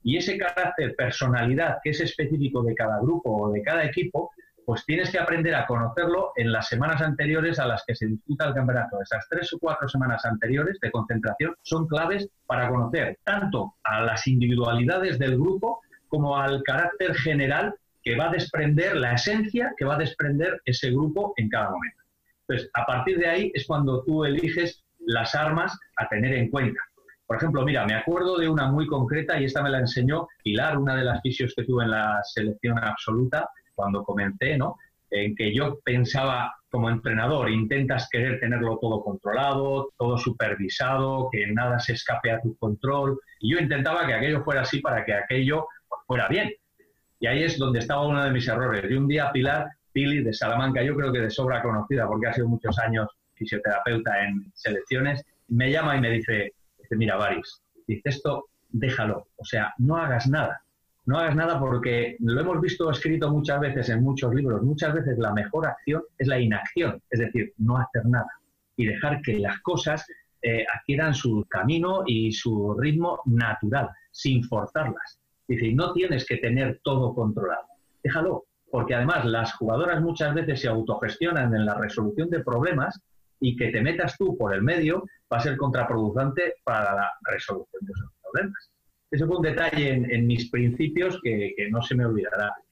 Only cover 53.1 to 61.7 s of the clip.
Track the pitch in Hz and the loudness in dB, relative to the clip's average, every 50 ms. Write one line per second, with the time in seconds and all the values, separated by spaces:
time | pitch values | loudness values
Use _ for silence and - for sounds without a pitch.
53.1 | - _ _ _ _ - 110 - 110 104 - 107 101 101 - 120 117 113 113 - | -6 _ _ _ _ -10 -6 -4 -4 -2 0 0 0 0 0 0 0 0 0 0
54.1 | 104 101 101 101 101 98 98 - _ - - 113 104 98 - - 135 127 135 143 | 0 0 0 0 -2 -4 -6 -8 _ -8 -4 -4 -4 -4 -2 -2 0 0 2 0
55.1 | 143 131 - _ _ _ _ - 117 120 127 131 143 160 156 151 139 135 123 113 | 0 -2 -6 _ _ _ _ 0 2 2 4 4 2 2 2 2 2 2 2 2
56.1 | 113 113 110 - 113 104 101 - - _ _ _ _ _ - - 113 107 110 - | 2 0 0 0 0 0 -2 -4 -6 _ _ _ _ _ -6 -4 0 2 2 2
57.1 | 95 98 104 - 95 82 - - - - _ _ _ - _ - 107 104 _ 143 | 2 2 2 0 0 -2 -6 -10 -16 -20 _ _ _ -16 _ -6 -6 -4 _ -4
58.1 | 131 143 - 147 143 143 143 _ _ _ _ _ - 113 123 131 117 117 110 107 | -4 -2 -2 -2 -2 -2 -6 _ _ _ _ _ -2 0 0 0 0 0 0 -2
59.1 | 101 - - _ _ - - - - 110 107 - - - 123 139 156 165 165 143 | -2 -4 -8 _ _ -18 -10 -4 -2 -2 -2 -2 0 2 2 2 4 2 0 0
60.1 | 127 117 123 135 143 156 127 - - - _ _ _ _ _ _ _ _ _ 123 | 0 2 2 2 2 2 0 -2 -4 -6 _ _ _ _ _ _ _ _ _ 0
61.1 | 131 160 165 160 143 156 165 165 165 139 135 131 | 0 2 2 2 2 2 2 2 0 0 0 0